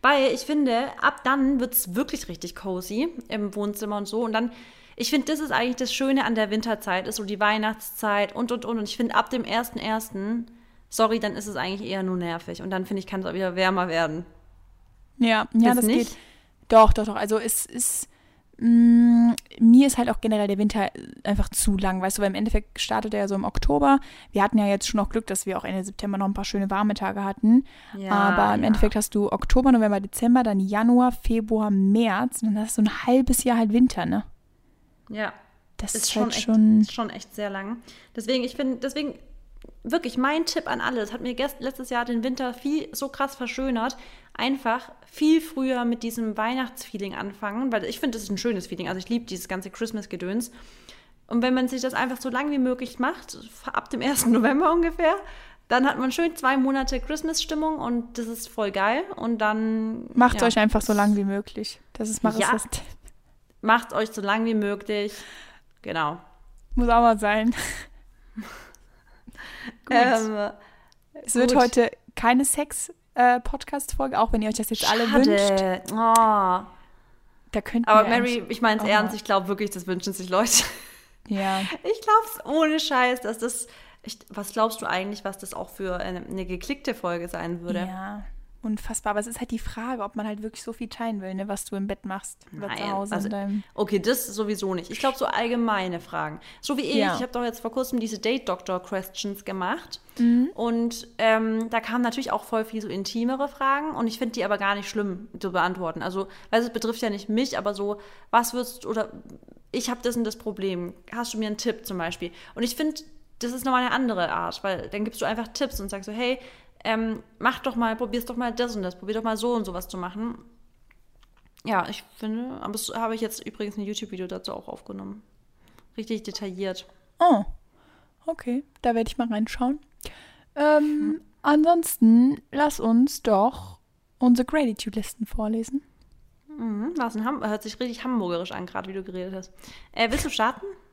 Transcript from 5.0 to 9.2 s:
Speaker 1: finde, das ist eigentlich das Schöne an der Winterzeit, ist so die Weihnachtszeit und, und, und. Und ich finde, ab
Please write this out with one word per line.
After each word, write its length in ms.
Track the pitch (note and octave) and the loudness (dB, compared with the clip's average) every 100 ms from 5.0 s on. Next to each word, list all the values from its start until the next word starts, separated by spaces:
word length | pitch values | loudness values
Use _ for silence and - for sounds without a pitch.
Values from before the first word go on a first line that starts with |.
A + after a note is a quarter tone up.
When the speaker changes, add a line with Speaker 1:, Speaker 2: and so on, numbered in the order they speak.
| A#3+ | 0
Speaker 1:
finde, 220 | D4+ C#4 | 0 0
das 80 | D4+ | -4
ist 120 | D4+ | 0
eigentlich 260 | C4+ A#3+ B3 | 0 0 -2
das 160 | B3+ | -4
Schöne 320 | - C4+ C4+ A#3+ | -2 2 2 2
an 100 | A3+ | 0
der 160 | G#3+ | 0
Winterzeit, 560 | A3 A#3 G#3+ G#3 F#3 F#3+ | -2 -2 -4 -2 -2 -2
ist 80 | A3 | -6
so 80 | |
die 160 | G3+ G3+ | -6 0
Weihnachtszeit 960 | G#3 G#3+ G#3+ A3 - - G#3+ G3+ G3+ - | 2 2 -2 -4 -12 -6 0 0 0 -2
und, 160 | A#3 | -4
und, 140 | A#3+ A3+ | -4 -4
und. 120 | A3+ | -4
Und 120 | G#3 | -6
ich 80 | - | -2
finde, 180 | A#3 | 0
ab 140 | G#3 | 0